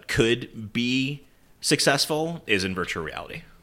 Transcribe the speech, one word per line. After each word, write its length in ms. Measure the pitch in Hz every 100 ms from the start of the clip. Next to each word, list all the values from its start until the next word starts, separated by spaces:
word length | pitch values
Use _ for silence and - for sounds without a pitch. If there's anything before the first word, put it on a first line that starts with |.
| -
could 640 | - 113 120 - 117 107
be 520 | 120 120 131 131 143 - _ _ _
successful 840 | - 147 - 143 - 156 160 170 -
is 160 | 101
in 120 | 95
virtual 280 | 92 87 92
reality. 400 | 78 - - - - -